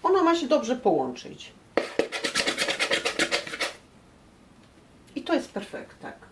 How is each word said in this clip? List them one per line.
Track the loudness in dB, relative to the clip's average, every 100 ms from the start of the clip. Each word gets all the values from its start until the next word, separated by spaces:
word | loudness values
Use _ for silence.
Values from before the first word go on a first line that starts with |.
Ono | 6 6
ma | 6 4
się | 4
dobrze | 2 2 0
połączyć. | 2 2 0 -6 -12 -16 -18 -20 -4 -4 -2 -4 -4 -4 -4 -2 -2 -2 -2 -2 0 0 -2 0 0 0 -4 -6 -6 -8 -20 -20 -20 -20 -20 -20 -20 -20 -20 -20 -20 -20 -12 -10
I |
to | -2
jest | -2 -2
perfekt, | -10 -8 -12 -14 -14
tak. | -16 -16 -20